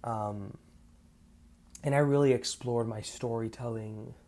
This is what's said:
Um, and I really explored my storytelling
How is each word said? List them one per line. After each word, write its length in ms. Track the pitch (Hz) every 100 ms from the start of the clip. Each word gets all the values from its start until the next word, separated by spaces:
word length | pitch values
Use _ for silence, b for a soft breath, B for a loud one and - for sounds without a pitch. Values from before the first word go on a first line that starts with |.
Um, 540 | - 113 107 104 98 - _ - - - - - - - - - - -
and 140 | 147 139
I 40 |
really 340 | 147 139 143
explored 540 | 123 - - 123 120 113
my 120 | 110
storytelling 1120 | 104 - 123 113 113 110 123 113 107 107 117 123